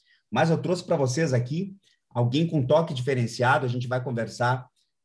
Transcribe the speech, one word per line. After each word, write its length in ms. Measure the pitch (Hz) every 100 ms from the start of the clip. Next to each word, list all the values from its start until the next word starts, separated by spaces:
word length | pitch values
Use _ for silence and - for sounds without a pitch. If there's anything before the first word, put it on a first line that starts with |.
| _ _ -
Mas 200 | 113 165
eu 100 | 151
trouxe 220 | 143 180
pra 120 | - 165
vocês 380 | 127 127 160
aqui 420 | 123 120 160 196 - _ _ _
alguém 360 | 123 120 139 165
com 180 | 160
toque 300 | 127 156 165
diferenciado. 720 | 131 123 131 110 - 123 143 131
A 40 |
gente 180 | 123 120
vai 160 | 127
conversar 640 | 127 113 107 - 123 127 - _ _ _